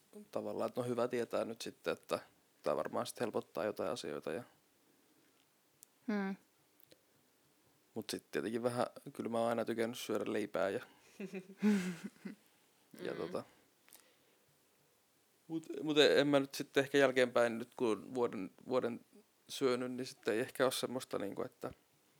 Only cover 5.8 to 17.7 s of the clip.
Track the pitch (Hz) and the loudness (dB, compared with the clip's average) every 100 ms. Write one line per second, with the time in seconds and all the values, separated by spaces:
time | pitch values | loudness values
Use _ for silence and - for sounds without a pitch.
5.8 | - _ - 208 196 196 _ _ _ _ | -20 _ -6 -4 -4 -6 _ _ _ _
6.8 | _ - _ _ _ _ _ _ _ _ | _ -20 _ _ _ _ _ _ _ _
7.8 | _ 117 104 - - - 82 117 120 120 | _ -12 -6 -8 -6 -4 -2 0 0 0
8.8 | - - 147 - 113 117 117 117 110 117 | -2 -4 -12 -8 -4 0 0 0 0 0
9.8 | 113 120 - 107 107 110 104 - 92 107 | -2 -4 -4 -2 -2 -2 -2 0 0 -2
10.8 | - - - - 196 190 190 190 208 202 | -6 -18 -20 -14 -12 -12 -14 -2 2 2
11.8 | 180 165 208 - 190 - _ _ _ _ | 0 -8 -12 -14 -16 -16 _ _ _ _
12.8 | _ - - - - - - - _ _ | _ -12 -8 -6 -6 -6 -10 -16 _ _
13.8 | _ - _ _ _ _ _ _ _ _ | _ -20 _ _ _ _ _ _ _ _
14.8 | _ _ _ _ _ _ - 160 160 170 | _ _ _ _ _ _ -8 -8 -6 -4
15.8 | 156 151 156 - 143 143 135 - 143 143 | 2 8 8 8 6 4 4 -4 -2 0
16.8 | 135 143 135 127 123 120 120 113 123 | 4 6 6 6 4 6 4 2 -6